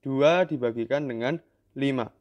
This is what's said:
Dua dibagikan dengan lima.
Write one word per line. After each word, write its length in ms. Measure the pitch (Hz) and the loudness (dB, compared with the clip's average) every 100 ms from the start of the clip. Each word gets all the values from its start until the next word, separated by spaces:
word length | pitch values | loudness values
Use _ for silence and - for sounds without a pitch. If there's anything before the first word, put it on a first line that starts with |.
Dua 420 | - 135 143 175 185 | -4 2 4 4 2
dibagikan 560 | 147 120 117 113 139 | 0 -2 -2 -2 -2
dengan 320 | 147 113 120 165 _ _ _ - | -2 -4 -2 -4 _ _ _ -4
lima. 340 | 139 131 113 _ | -2 -2 -4 _